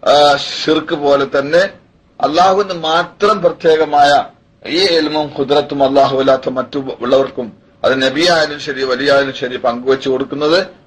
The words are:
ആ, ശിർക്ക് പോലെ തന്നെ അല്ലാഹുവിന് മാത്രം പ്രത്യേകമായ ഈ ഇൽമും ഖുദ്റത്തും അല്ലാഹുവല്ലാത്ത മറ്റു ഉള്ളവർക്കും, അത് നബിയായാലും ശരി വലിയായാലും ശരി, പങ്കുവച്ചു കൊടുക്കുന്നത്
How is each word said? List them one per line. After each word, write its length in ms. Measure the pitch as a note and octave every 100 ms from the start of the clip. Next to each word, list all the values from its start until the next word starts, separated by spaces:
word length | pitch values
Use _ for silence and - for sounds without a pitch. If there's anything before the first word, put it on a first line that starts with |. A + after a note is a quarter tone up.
| -
ആ, 280 | C#3+ D3 C#3+
ശിർക്ക് 580 | - - - D#3 D#3
പോലെ 320 | E3 C#3+ C#3 C3 C#3+
തന്നെ 320 | C#3 E3 F#3+ - _ _ _ _
അല്ലാഹുവിന് 520 | C3+ D#3+ F#3+ F#3+ G3
മാത്രം 680 | F3 D#3+ E3 F3 - G#3 G#3
പ്രത്യേകമായ 840 | E3+ D#3 E3+ D#3 D3+ D3 C#3+ C#3 - _ _ _ -
ഈ 120 | D#3
ഇൽമും 540 | F#3+ E3 D3+ D3+ D3 C#3+
ഖുദ്റത്തും 460 | C3+ C#3+ C#3 C#3+
അല്ലാഹുവല്ലാത്ത 640 | C3+ C#3 C3+ C3+ C3+ C3+ -
മറ്റു 300 | B2+ B2 C#3+ C3 -
ഉള്ളവർക്കും, 520 | A#2+ C3+ C3+ - A#2 - _ _
അത് 180 | A2+ C3+
നബിയായാലും 580 | C3 C3+ F3 E3 D3+ D3
ശരി 240 | C#3+ C3
വലിയായാലും 500 | C3 B2 C#3 C#3 C#3
ശരി, 220 | B2+ C3 B2
പങ്കുവച്ചു 540 | B2 A#2+ B2+ C3+ C#3
കൊടുക്കുന്നത് 560 | C3 C3+ C#3+ D3+ F3 G3 -